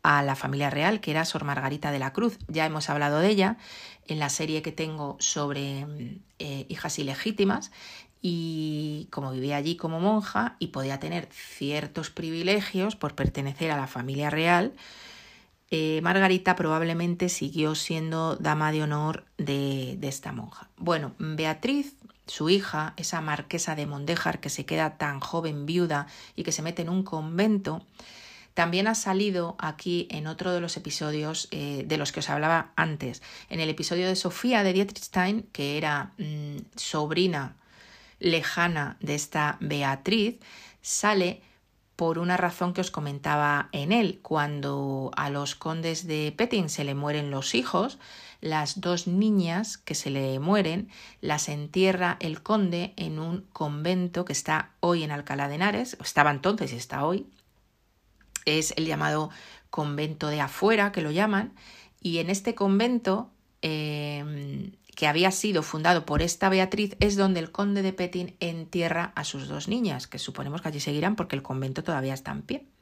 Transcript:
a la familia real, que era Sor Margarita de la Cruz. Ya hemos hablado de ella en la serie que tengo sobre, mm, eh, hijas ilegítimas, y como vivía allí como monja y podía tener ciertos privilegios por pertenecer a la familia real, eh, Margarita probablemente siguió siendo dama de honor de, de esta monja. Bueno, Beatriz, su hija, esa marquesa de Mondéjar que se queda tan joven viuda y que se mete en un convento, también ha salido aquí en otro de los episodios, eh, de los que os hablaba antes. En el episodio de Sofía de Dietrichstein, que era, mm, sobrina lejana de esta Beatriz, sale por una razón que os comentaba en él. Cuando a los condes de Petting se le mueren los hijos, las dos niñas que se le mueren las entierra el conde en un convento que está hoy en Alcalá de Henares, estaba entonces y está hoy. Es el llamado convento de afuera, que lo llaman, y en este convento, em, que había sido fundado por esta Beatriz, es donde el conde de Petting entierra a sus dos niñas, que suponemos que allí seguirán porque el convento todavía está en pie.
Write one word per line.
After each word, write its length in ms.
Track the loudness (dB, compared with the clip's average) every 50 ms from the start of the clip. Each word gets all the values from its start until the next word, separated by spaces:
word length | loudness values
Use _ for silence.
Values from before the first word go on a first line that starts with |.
| 6
a 200 | 6 6 6 4
la 120 | 2 0
familia 340 | -2 -2 -4 -2 0 0 0
real, 320 | 0 2 2 2 2 2
que 100 | -2 -2
era 140 | 0 0 0
Sor 180 | 0 -2 -4 -2
Margarita 480 | -2 -2 -2 -2 -2 -4 -2 -2 -2
de 80 | -2 -2
la 140 | -2 -2 0
Cruz. 240 | 0 0 0 0 -2 -10
Ya 180 | -4 0 0 0
hemos 240 | 0 0 -2 -2 0
hablado 300 | 0 2 2 2 4 4
de 100 | 6 6
ella 280 | 6 6 4 4 2 -2 -10 -18 -16 -16 -16 -18 -20 _ _
en 120 | -6 -2 -2
la 100 | -2 -2
serie 320 | -2 -2 -2 -2 -2 -2
que 100 | -2 -4
tengo 460 | -4 -4 -6 -4 -4 -6 -6 -8 -4 -2
sobre, 640 | -2 -2 0 0 -2 -2 -2 -2 -4 -4 -4 -6 -6
mm, 360 | -8 -8 -10 -10 -10 -10 -14 -16 _ _ _
eh, 260 | -10 -8 -8 -8 -8 -8
hijas 280 | -8 -6 -6 -6 -4 -4
ilegítimas, 720 | -4 -4 -6 -4 -4 -4 2 4 4 4 4 0 -4 -10 -16 -20 -20 -18 -18 -20 -20 _ _ _
y 840 | -2 -2 -2 -2 -2 -4 -2 -2 -2 -2 -2 -2 -4 -4 -6 -6 -8 -8
como 200 | -8 -6 -6 -4
vivía 260 | -4 -4 -2 -2 -2
allí 180 | -2 -2 -2 -4
como 240 | -2 -4 -4 -2 0
monja 560 | 2 2 2 2 0 0 -2 -2 -2 -2 -4 _
y 80 | -8
podía 320 | -6 -4 -4 -4 -4 -4 -4
tener 280 | -6 -6 -6 -6 -6 -8
ciertos 760 | -16 -18 -18 -16 -10 -6 -4 -2 -2 -2 -4 -4 -6 -8 -8 -6
privilegios 840 | -8 -8 -6 -4 -4 -2 2 2 2 2 0 0 0 0 0 0 -2
por 200 | -4 -6 -6 -2
pertenecer 540 | 0 0 0 0 0 -4 -4 -2 -2 -2 0
a 80 | 0
la 100 | 0 -2
familia 420 | -4 -6 -8 -6 -4 -4 -2 -2 0
real, 440 | 0 2 4 6 6 6 4 2 -4 -10 -20 -20 -20 -20 -20 -20 -20 -20 -20 -20 -20 -20 _ _ _ _ _ _
eh, 280 | -2 0 0 0 0 2
Margarita 540 | 2 2 4 6 6 6 6 4 4 2 2
probablemente 720 | 4 2 2 2 2 2 0 0 0 0 0 0 0 0
siguió 480 | -2 0 -2 -4 -4 0 0 2 2 2
siendo 640 | -2 -2 -2 -2 -2 -2 -2 0 0 0 0 0
dama 340 | 0 0 0 2 4 2 2
de 120 | 2 2 0
honor 420 | 0 0 0 0 0 -2 -4 -10 _ _
de, 600 | -4 -2 0 0 0 0 0 -2 -2 -4 -4 -6 -4
de 80 | -6
esta 240 | -6 -6 -6 -8 -8
monja. 380 | -8 -8 -10 -12 -14 -20 -20 _ _
Bueno, 360 | -4 0 0 2 2 0 -6 -8 -8
Beatriz, 760 | -6 -6 -2 -2 0 0 0 0 0 0 0 0 -2 -4 -10 _ -20 -20 _ _ _
su 220 | -14 -6 -2 4 4
hija, 440 | 4 4 4 0 -4 -4 -4 -4 -6
esa 240 | -6 -6 -4 -4 -4
marquesa 560 | -2 -2 -4 -4 -4 -6 -4 -4 -2 -2 -2
de 100 | -4 -4
Mondéjar 540 | -4 -4 -4 -2 -2 -2 0 0 -2 -2 -2
que 100 | -6 -6
se 160 | -6 -6 -4
queda 320 | -2 0 0 0 0 -2
tan 220 | -2 -4 -4 -4 -6
joven 460 | -6 -4 -4 -2 -2 -2 -4 -4 -4
viuda 420 | 0 2 2 2 2 2 -2 -2 -4 -14 -20 -20 -14 _
y 80 | -6 -4
que 100 | -4 -4
se 80 | -2
mete 200 | -4 -4 -4 -4
en 80 | -4 0
un 140 | 0 0 0
convento, 840 | 0 -4 -6 -4 -2 2 2 4 4 4 2 2 -2 -6 -6 -8 _ _ -20 -20 -20 -20 -20 -20 -20 -20 -20 -20 _ _
también 300 | 0 2 2 2 2 2
ha 80 | 2 2
salido 600 | 0 0 0 2 2 2 2 2 0 -2 -4 -6 -6
aquí 480 | -6 -6 -6 -6 -4 -2 0 0 -2 -4
en 160 | -6 -6 -6
otro 260 | -6 -6 -4 -2 0
de 80 | 0 0
los 180 | -2 -4 -6
episodios, 680 | -8 -6 -6 -4 -4 -2 -2 -2 -2 -2 -2 -4 -6 -6 -6
eh, 320 | -6 -6 -4 -4 -4 -4 -2
de 120 | -2 0
los 140 | 0 0 -2
que 100 | -4 -4
os 80 | -2 -2
hablaba 400 | 0 2 2 4 4 2 0 -2 _
antes. 460 | 0 0 0 0 -4 -6 -8 -8 -10 -16 -18 -18 -18 -12 -8
En 80 | -4 -2
el 100 | -2 -2
episodio 380 | -2 -2 -2 0 0 2 2
de 80 | 2 2
Sofía 480 | 2 0 -2 -2 0 2 4 4 6 6
de 100 | 6 4
Dietrichstein, 720 | 4 2 2 -2 -12 -12 -2 0 2 2 2 2 -2 -4 -6
que 260 | -6 -4 -4 -2 -2
era, 360 | 0 0 0 0 -2 -2 -6 _
mm, 400 | -8 -6 -6 -6 -6 -6 -8 -8 -10 -12 -12 _
sobrina 800 | -10 -6 -2 -2 -2 0 2 2 4 4 4 2 0 -4 -6 -10 _ _ _ -20 -20 -20 -20 -20 -20 -20 -20 _
lejana 800 | _ 2 2 2 2 0 0 0 2 2 2 2 0 -2 -4 -6 -6
de 140 | -4 -2 -2
esta 440 | -2 -4 -2 0 0 2 2 0 -2
Beatriz, 800 | -4 -2 0 0 0 0 0 0 0 0 2 2 2 0 0 -6 -16 -20 -20 -20 -20 -20 -20 _
sale 600 | -8 -4 -2 2 2 4 4 4 4 2 -2 -6 -16 _ _ _ _ _ _ _ _ _ _
por 220 | 0 0 2 2
una 180 | 2 2 2 2
razón 380 | 4 2 0 0 0 -2 0 0
que 80 | -2
os 80 | -2 -2
comentaba 800 | -4 -6 -6 -6 -6 -4 0 0 2 4 4 4 2 2 0 -2 -4
en 180 | -4 0 4
él. 300 | 4 4 4 2 0 -6 -4
Cuando 880 | -2 0 0 0 0 -2 -4 -2 -2 -2 -2 -2 -2 -2 -2 -4 -4 -4
a 140 | -4 -2 -2
los 240 | -2 -2 -4 -4 -6
condes 540 | -6 -6 -4 -4 -2 -2 -2 -4 -4 -4
de 260 | -4 -2 -2 -2 -2 0
Petting 340 | 0 0 2 2 0 0 0
se 140 | -2 -4 -2
le 120 | -2 -2
mueren 340 | -2 -2 0 0 0 -2 -2
los 240 | -4 -4 -2 0 0
hijos, 460 | 0 0 2 2 2 2 0 -4 -10 -20 -20 -20 -20 -20 -20 -18 _
las 400 | -4 -2 0 0 -2 -2 -4 -2
dos 240 | 0 0 0 0 0
niñas 720 | 2 2 4 4 6 4 4 2 2 0 -2 -2 -4 -8
que 160 | -12 _ -6 -6
se 160 | -4 -2 -2
le 300 | 0 0 0 0 0 0
mueren 500 | 2 4 4 4 4 2 0 -2 -4 -8 -12 -20 -20 -20 -14 _
las 260 | -2 0 0 0 0
entierra 720 | -4 -4 -6 -6 -2 2 4 6 6 4 4 2 0 0 -2
el 200 | -4 -6 -6 -6
conde 520 | 0 2 4 4 4 2 2 0 -4 -4 -6
en 240 | -6 -6 -4 -4 -4
un 220 | -4 -4 -4 -6 -6 -12 _
convento 720 | -4 -4 -2 -2 -2 0 2 2 2 0 0 -2 -4 -2
que 80 | -2 -4
está 380 | -4 0 0 0 0 0 -4 _ _
hoy 240 | 2 2 4 2 2
en 80 | -2
Alcalá 360 | -4 -6 -4 -4 -2 -2 -2
de 80 | -2 0
Henares, 400 | 2 2 2 2 0 -2 -4 -8 -8 -8
estaba 280 | 2 6 6 6 6
entonces 420 | 6 4 2 2 2 2 -2 -4 -4
y 20 |
está 300 | -8 -8 -6 -2 0 0
hoy. 220 | 2 0 0 -2 -6 _ _ _ _ _ _ _ _ _ _ _ _ _ _ _ _ _ _ _ _ _ -4 0
Es 260 | 2 2 2 2 0 -2
el 80 | -2 -2
llamado 440 | -2 0 0 0 2 2 0 0 -2 -6 -16 -20 -20 -20 -20 _ _
convento 600 | -4 -2 -2 -2 -2 -2 -2 -4 -4 -4 -4 -2
de 100 | 0 0
afuera, 540 | -2 -2 0 2 4 4 6 6 4 2 2
que 80 | 0
lo 100 | -2 0
llaman, 420 | 2 2 4 4 4 2 0 -2 -8 -18 -20 -20 -20 -20 -20 _ _ _
y 180 | -4 -2 0 0
en 100 | 0 0
este 260 | -2 0 0 -4 0
convento, 760 | 2 4 4 6 6 4 4 2 2 2 2 0 0 -2 -8 _ _ _ _ _ _
em, 1080 | -4 -2 -2 -2 -2 -2 -2 -2 -4 -4 -6 -6 -6 -6 -6 -6 -8 -6 -6 -8 -8 -8 -12 _ _ -20 -4
que 100 | 2 2
había 260 | 4 6 6 4 4
sido 320 | 4 2 0 2 2 2 2
fundado 420 | 0 -4 2 4 6 6 4 4
por 160 | 2 2 2
esta 260 | 2 2 2 2 4
Beatriz, 480 | 6 6 6 4 4 2 0 0 -2 2 2
es 160 | 2 4 6
donde 240 | 4 4 4 4 2
el 100 | 0 -4
conde 300 | -2 0 2 2 2 2
de 100 | 2 0
Petting 440 | 0 0 -4 -2 -2 -4 -4 -6 -6 _
entierra 720 | -4 -4 -4 -6 -8 -4 0 0 0 2 0 -2 -2 -4 -6
a 100 | -6 -6
sus 240 | -6 -6 -8 -8 -6
dos 180 | -8 -6 -4
niñas, 400 | -2 0 0 0 0 -2 -4 -8
que 100 | -10 -10
suponemos 440 | -10 -10 -8 -8 -8 -8 -6 -6 -6
que 80 | -6 -6
allí 100 | -6 -4
seguirán 380 | -4 -2 0 2 2 0 0
porque 180 | 0 -2 -2 -2
el 80 | -6 -4
convento 400 | -4 -4 -4 -2 -4 -4 -4 -4
todavía 300 | -2 -2 0 -2 -2 -4
está 180 | -6 -8 -8
en 100 | -10 -10
pie. 240 | -6 -6 -8 -8 -8 _ _ _